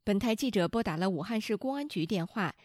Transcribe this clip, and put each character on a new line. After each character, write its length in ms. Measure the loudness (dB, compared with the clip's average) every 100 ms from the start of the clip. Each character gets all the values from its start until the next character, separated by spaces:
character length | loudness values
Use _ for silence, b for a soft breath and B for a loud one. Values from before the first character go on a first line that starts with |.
本 160 | 0 2
台 160 | 2 2
记 160 | 2
者 160 | 2 2
拨 160 | 2
打 140 | 0 0
了 120 | 0
武 140 | 0
汉 180 | -2 -2
市 160 | -2 -2
公 160 | -2
安 160 | -4 -4
局 160 | -2 0
电 200 | 0 -2
话， 280 | -2 -2 -4